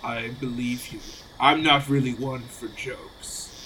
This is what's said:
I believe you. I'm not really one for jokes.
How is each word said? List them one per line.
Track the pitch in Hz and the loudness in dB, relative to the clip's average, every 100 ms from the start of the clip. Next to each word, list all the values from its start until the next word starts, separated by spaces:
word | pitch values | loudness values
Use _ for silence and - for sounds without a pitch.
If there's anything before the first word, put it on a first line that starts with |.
I | 123 117 117 | -4 -4 -4
believe | 123 131 120 120 123 - | -4 -4 -2 0 -2 -4
you. | 113 - - - - | -12 -12 -16 -18 4
I'm | 135 151 | 6 6
not | 156 143 139 | 6 6 6
really | 139 127 | 4 4
one | 117 131 131 120 | 0 -2 -4 -8
for | - 117 | -10 -12
jokes. | - 131 123 - - - - - - | -8 -10 -10 -12 -14 -10 -10 -10 -14